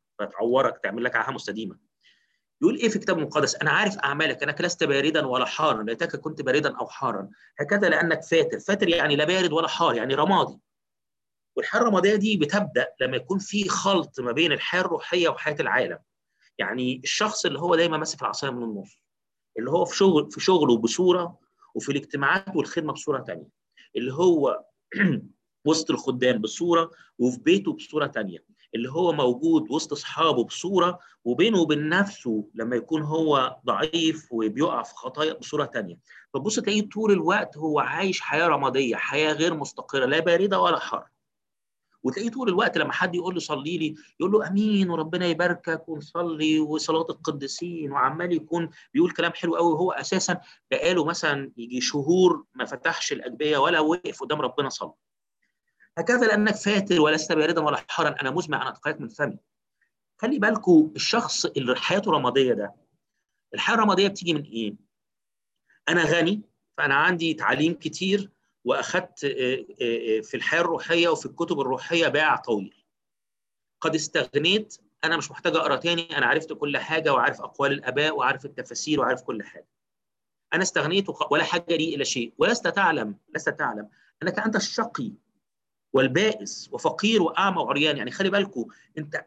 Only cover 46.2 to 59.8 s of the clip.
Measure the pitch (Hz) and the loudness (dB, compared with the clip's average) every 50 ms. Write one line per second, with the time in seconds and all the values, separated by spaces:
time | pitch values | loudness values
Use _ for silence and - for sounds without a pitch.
46.2 | 175 170 160 151 156 156 156 156 156 147 151 156 - - 160 160 165 160 156 - | -4 -4 -4 -2 0 2 2 2 2 0 -2 -2 -2 0 0 0 0 -2 -6 -8
47.2 | - 165 151 143 139 135 - - 175 175 175 165 156 143 139 139 143 165 147 160 | -6 -6 -6 -6 -8 -10 -8 -8 -8 -8 -8 -8 -8 -4 -2 0 0 0 0 -2
48.2 | 170 180 175 156 - - 170 170 170 160 - - - _ - 139 170 175 165 - | -2 -2 -2 -2 -2 -2 -4 -4 -4 -4 -8 -14 -16 _ 0 2 2 2 2 0
49.2 | 165 - - - - 170 165 165 170 170 160 151 180 185 - - 135 - - 185 | -2 -2 -2 -2 -2 -2 0 2 2 2 2 2 2 0 -2 -4 -4 -2 -2 -2
50.2 | - - - - - - - _ _ _ 139 135 147 170 185 180 147 156 170 - | 0 0 -2 -4 -6 -10 -20 _ _ _ -2 0 2 2 2 2 2 0 -2 -2
51.2 | - 156 143 139 139 131 - 120 113 120 123 127 123 - - 147 135 147 175 185 | -2 0 0 -2 -4 -8 -10 -14 -12 -8 -6 -4 -4 -2 -2 0 2 4 4 6
52.2 | 185 175 165 151 - _ _ 131 123 - 139 - - 170 160 - - - 147 123 | 6 6 4 2 -2 _ _ -6 -6 -6 -6 -4 -2 -2 -2 -2 -4 -6 -6 -6
53.2 | - 127 120 117 151 151 151 143 135 160 175 160 156 151 165 180 - 156 147 - | -6 -8 -6 -2 0 0 2 4 4 4 4 4 4 4 2 0 -2 -6 -10 -8
54.2 | 135 123 151 147 139 123 - - 143 131 - - 101 - - _ _ _ _ _ | -6 -4 -4 -2 -2 -2 -2 -2 -4 -4 -4 -8 -10 -12 -12 _ _ _ _ _
55.2 | _ _ _ _ _ _ _ _ _ _ _ _ _ _ _ - 165 170 240 247 | _ _ _ _ _ _ _ _ _ _ _ _ _ _ _ -4 0 2 2 4
56.2 | 240 220 208 208 208 214 208 208 - 202 208 208 202 202 180 170 151 151 156 151 | 4 4 4 4 4 2 2 0 0 0 2 2 2 2 4 4 6 6 4 2
57.2 | 151 - 175 156 151 156 170 165 156 151 143 - - - - - 160 147 143 - | 0 0 2 2 2 2 2 2 0 0 0 -2 -4 -6 -2 0 0 0 0 -2
58.2 | 147 131 135 151 - 151 147 135 131 131 110 - - 147 151 156 143 113 - - | -4 -4 -2 -4 -2 -2 -4 -4 -4 -6 -8 -6 -6 -6 -6 -6 -8 -12 -6 -4
59.2 | 147 127 - - _ _ _ _ _ _ _ _ | -4 -4 -4 -6 _ _ _ _ _ _ _ _